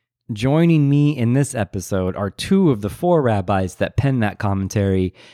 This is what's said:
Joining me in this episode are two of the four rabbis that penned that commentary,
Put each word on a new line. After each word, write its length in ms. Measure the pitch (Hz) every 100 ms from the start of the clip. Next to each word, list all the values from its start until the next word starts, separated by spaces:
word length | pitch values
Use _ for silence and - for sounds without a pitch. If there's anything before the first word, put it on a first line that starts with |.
| _ _ -
Joining 560 | 107 127 151 170 160 143
me 260 | 143 147
in 200 | 147 117
this 200 | 131 139
episode 640 | 120 101 101 87 98 92 90
are 140 | 101
two 400 | - - 190 180
of 100 | 117
the 80 | 101
four 320 | - 175 170
rabbis 540 | 127 107 92 98 95
that 240 | - 98 -
penned 240 | 139 131
that 160 | 107 90
commentary, 760 | 104 98 95 110 98 95 92 - -